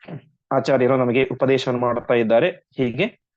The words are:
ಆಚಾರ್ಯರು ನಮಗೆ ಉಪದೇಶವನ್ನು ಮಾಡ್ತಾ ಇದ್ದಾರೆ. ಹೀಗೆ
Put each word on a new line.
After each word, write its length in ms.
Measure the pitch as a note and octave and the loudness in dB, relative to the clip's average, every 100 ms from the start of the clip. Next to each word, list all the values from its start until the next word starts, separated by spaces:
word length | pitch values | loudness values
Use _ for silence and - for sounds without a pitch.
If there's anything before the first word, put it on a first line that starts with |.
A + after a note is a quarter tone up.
| - D#3 - _ _ | -18 -18 -18 _ _
ಆಚಾರ್ಯರು 440 | C3+ B2+ C3+ B2 C3 | -2 0 2 2 2
ನಮಗೆ 280 | B2 A#2+ | 2 0
ಉಪದೇಶವನ್ನು 560 | C3 B2+ C3 C3+ - B2 | -2 -2 0 0 0 -2
ಮಾಡ್ತಾ 340 | B2 A#2+ - | -2 -4 0
ಇದ್ದಾರೆ. 360 | A#2+ A2+ A#2 F3 | 0 4 2 2
ಹೀಗೆ 560 | E3+ _ - B2+ A#2+ G#3+ - _ | -4 _ -4 -4 -2 -4 -6 _